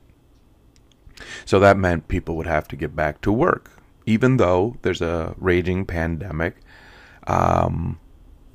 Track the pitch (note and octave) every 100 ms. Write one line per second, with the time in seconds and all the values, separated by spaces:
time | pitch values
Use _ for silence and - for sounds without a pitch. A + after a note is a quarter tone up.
0 | _ _ _ _ _ _ _ _ _ _
1 | - - - - - G2 G2 G2 F#2 E2
2 | - F#2 - E2 D#2 D#2 - C#2+ D#2 D2+
3 | D#2 - - A2 F3 - - - _ _
4 | - A2 B2+ C3 F2+ F2+ G#2+ B2 - F2+
5 | E2 E2+ E2+ F2 F#2 F2+ F2 F#2 F#2+ E2+
6 | E2 E2 - D2+ E2+ - - - - -
7 | - - - G1+ G1+ G1+ G1+ G1+ E2+ -
8 | - - - - -